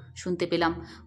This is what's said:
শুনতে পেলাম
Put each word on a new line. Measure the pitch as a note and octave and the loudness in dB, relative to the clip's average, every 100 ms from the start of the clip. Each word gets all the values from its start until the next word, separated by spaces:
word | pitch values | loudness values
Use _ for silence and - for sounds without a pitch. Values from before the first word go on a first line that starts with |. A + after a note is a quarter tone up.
| - - | -14 -10
শুনতে | F#3 F3 F3 | -4 0 2
পেলাম | E3+ E3 E3+ - - | 4 4 2 -6 -16